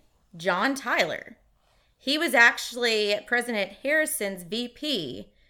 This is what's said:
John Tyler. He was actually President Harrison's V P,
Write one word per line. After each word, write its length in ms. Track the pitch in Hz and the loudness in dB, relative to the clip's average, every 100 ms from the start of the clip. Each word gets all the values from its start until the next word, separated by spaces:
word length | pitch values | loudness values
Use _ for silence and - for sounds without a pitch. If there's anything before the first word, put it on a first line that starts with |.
| _ _ _ 165 | _ _ _ -6
John 400 | 180 180 254 269 | -2 2 0 0
Tyler. 640 | 247 320 165 - - - _ _ _ _ _ _ | -2 0 0 -2 -10 -20 _ _ _ _ _ _
He 200 | 262 302 | -2 0
was 160 | 330 | 2
actually 840 | 240 233 262 - 240 240 220 208 208 - | 6 6 6 -6 -2 0 2 0 -2 0
President 460 | 240 240 214 196 - | -2 0 -2 -4 -4
Harrison's 600 | 269 311 302 - 202 185 | 0 2 0 -2 -4 -6
V 240 | 170 220 240 | -6 -6 -6
P, 640 | - 302 233 135 98 - _ | -6 -4 -2 -4 -10 -14 _